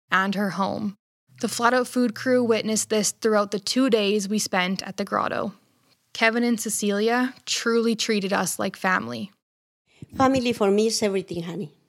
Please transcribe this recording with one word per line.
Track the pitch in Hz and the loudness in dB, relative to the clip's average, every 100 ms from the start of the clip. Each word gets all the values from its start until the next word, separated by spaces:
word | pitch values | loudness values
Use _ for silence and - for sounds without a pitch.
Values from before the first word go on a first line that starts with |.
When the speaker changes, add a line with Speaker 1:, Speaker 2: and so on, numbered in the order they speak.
| - | -2
Speaker 1:
and | 185 196 | 0 0
her | 190 202 | 0 -2
home. | 170 196 - 214 196 _ _ _ - | -2 -2 -2 -6 -8 _ _ _ -8
The | 226 | -6
Flat | - 240 | 0 2
Out | 247 247 | 2 0
Food | 247 247 | 0 0
crew | 220 262 247 | 0 2 2
witnessed | 233 214 214 214 - | 4 2 2 -2 0
this | 214 202 | 0 0
throughout | - 226 214 202 | 0 2 2 2
the | 202 | -4
two | - 254 262 | -2 0 4
days | 220 202 214 196 | 4 4 0 0
we | 208 | -2
spent | - 190 180 190 | 0 0 0 -2
at | - 185 | -6 -8
the | |
grotto. | 196 202 104 - 202 - _ _ _ _ _ | -2 0 0 -2 -6 -8 _ _ _ _ _
Kevin | - 226 233 | 2 2 4
and | 240 226 | 0 0
Cecilia | 220 - 208 202 220 240 254 - - | -2 -2 -2 0 0 0 0 -4 -8
truly | - 233 233 226 | -4 0 2 2
treated | 226 - 208 190 | 0 0 -2 0
us | 196 190 - | -2 -2 -4
like | 202 - | -6 -2
family. | 190 185 - 226 202 _ _ _ _ _ _ - - - | -2 0 -2 -8 -10 _ _ _ _ _ _ -20 -12 0
Speaker 2:
Family | 262 269 240 | 2 4 0
for | 226 202 | 2 2
me | 208 220 | 4 2
is | 220 | 0
everything, | 208 190 185 175 | -2 -2 -4 -8
honey. | 170 170 156 _ | -8 -8 -10 _